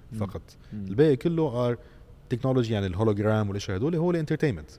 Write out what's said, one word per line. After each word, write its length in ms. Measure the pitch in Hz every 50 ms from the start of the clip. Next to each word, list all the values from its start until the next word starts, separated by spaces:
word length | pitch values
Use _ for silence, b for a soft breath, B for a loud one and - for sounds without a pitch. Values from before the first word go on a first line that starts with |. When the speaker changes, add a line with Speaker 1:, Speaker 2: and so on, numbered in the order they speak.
| b b
Speaker 1:
مم. 80 | 110 110
Speaker 2:
فقط. 220 | 104 95 - 82 - - - b b b 107
Speaker 1:
مم. 120 | 107 98 95
Speaker 2:
الباقي 280 | 95 117 151 160 135
كله 520 | 127 - 170 170 160 160 139 117 120 123 120
ار 100 | 120 - b b b b b b - - - -
تكنولوجي، 440 | 127 113 - 131 131 131 120 110 113
يعني 120 | 101 98
الهولوجرام 600 | 95 85 95 110 113 104 101 101 107 107 110 107 101
والاشياء 300 | 98 101 - - 98 92
هدول، 180 | 120 160 175
هو 160 | 160 165 180
الانترتينمنت. 580 | 175 170 156 - 160 - 160 147 104 78 - - -